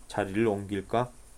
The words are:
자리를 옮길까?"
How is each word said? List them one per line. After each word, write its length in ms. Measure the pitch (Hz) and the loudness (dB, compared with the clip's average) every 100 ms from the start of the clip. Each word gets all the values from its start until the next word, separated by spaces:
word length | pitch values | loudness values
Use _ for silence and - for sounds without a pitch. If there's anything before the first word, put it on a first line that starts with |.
| - | -6
자리를 380 | - 98 95 113 | -2 0 2 2
옮길까?" 640 | 101 98 98 95 113 127 - - | 2 -2 -4 0 0 0 -6 -20